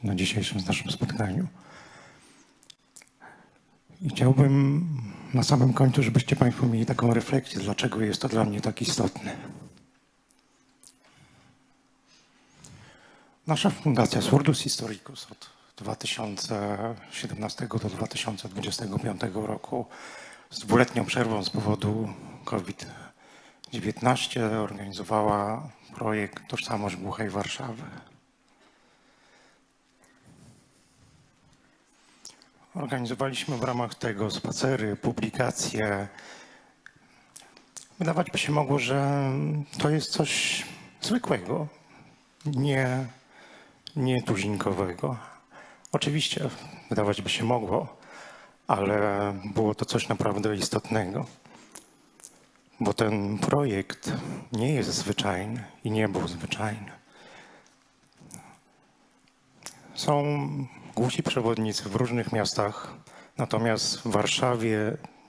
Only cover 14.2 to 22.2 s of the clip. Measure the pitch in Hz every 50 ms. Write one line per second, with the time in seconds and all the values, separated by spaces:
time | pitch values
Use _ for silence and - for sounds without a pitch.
14.2 | 104 - - 143 143 156 123 - - - - - 117 110 107 95 - - 143 -
15.2 | - - - _ - - - _ _ _ _ - 104 104 110 - - - - -
16.2 | 113 107 101 92 - - - 104 101 104 104 98 104 117 117 - - - - -
17.2 | - 110 - - 107 107 - - - - - 113 - 107 - - 110 - - -
18.2 | - - 107 95 - 98 95 101 107 104 - - 117 101 98 104 - 117 101 95
19.2 | - 107 92 104 107 107 110 98 - - - 127 117 - - - - - - -
20.2 | - - - - - - - - - 107 104 120 127 123 - 117 - - - 123
21.2 | 120 113 113 104 95 - - - 107 104 107 104 - 107 104 110 113 104 107 -